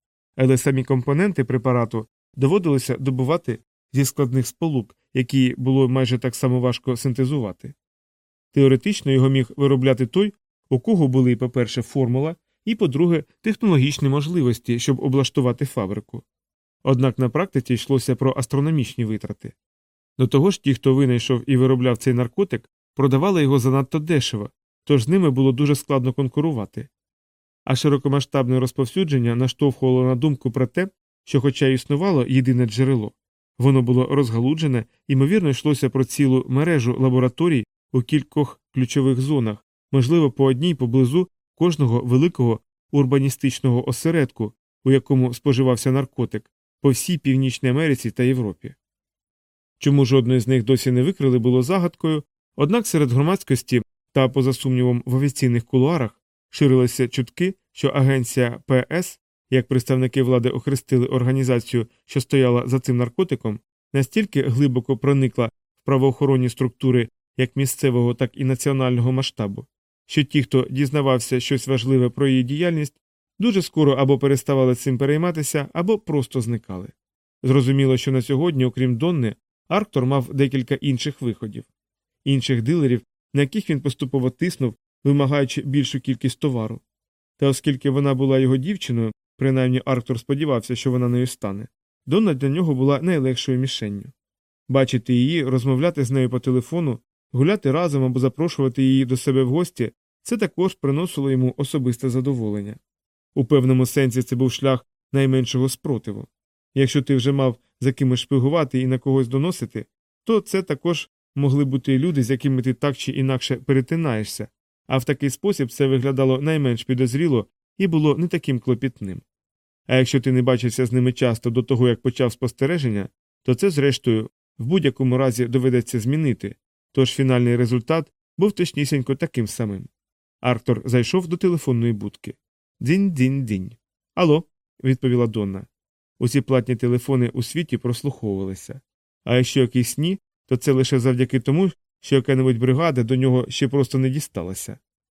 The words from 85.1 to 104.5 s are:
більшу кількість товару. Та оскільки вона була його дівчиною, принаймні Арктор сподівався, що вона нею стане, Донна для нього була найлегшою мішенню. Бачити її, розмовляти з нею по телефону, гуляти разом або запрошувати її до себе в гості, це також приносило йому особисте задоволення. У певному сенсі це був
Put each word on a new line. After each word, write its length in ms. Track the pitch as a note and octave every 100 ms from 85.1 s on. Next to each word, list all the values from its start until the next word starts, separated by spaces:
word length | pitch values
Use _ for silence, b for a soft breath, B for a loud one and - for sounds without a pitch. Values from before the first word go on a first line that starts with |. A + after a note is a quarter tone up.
| C#3+ C3+ C#3+ C3 D3+
більшу 380 | C#3 C#3+ C3 C3+
кількість 400 | - B2 C3 -
товару. 400 | D3+ A#2+ A2 A2+ _ _ _ _ _ _
Та 100 | C#3
оскільки 440 | C3 D#3 C3 C#3
вона 240 | C3+ C#3+
була 240 | C3 C3+ C3
його 180 | C3 C3
дівчиною, 560 | D#3 G3+ - A#2 A2+ - _ _
принаймні 460 | C3+ C3 B2+ B2+
Арктор 360 | C#3 B2+ A#2 A#2+
сподівався, 560 | - C#3 D3+ A#2+ - A#2+
що 140 | C3+
вона 180 | B2 B2
нею 180 | B2 B2+
стане, 420 | - G2+ G2 A#2 _ _ _ -
Донна 280 | F#3 G#3
для 140 | C3 C3+
нього 260 | D#3 E3
була 280 | B2+ C3+ C#3
найлегшою 560 | F3 D#3+ C3 B2 - B2+
мішенню. 460 | C3 - G#2+ G2+ C3 _ _ _ _ _ -
Бачити 460 | C3+ C3 B2+ -
її, 300 | B2 C3 E3+
розмовляти 600 | C3 B2+ C3 B2+ E3+ D#3
з 60 | A#2+
нею 200 | C3+ B2+
по 100 | B2
телефону, 600 | C3 B2+ - E3+ D3+ A2+ _ _ _
гуляти 400 | B2 D3+ G#3 C#3
разом 320 | D3+ F3 C#3+
або 160 | C3 B2+
запрошувати 640 | C3 D3 E3+ - C3+ C3
її 220 | C3 C3+
до 120 | B2+ B2+
себе 260 | D3 C3
в 60 | B2+
гості, 440 | D3+ F3 - A#2 - _ _
це 140 | - A#3
також 380 | G3+ - F#3
приносило 560 | - C#3 C#3+ F3+ - C#3
йому 240 | C3 B2+ -
особисте 520 | C#3 D3+ B2 A#2 C3
задоволення. 680 | B2+ C3 B2+ G#2+ G#2 G2+ - _ _ _ _ _
У 100 | D3
певному 420 | A#2+ C#3+ B2+ B2+ B2+
сенсі 360 | C#3+ C3 B2
це 140 | A#2+ B2
був 160 | C3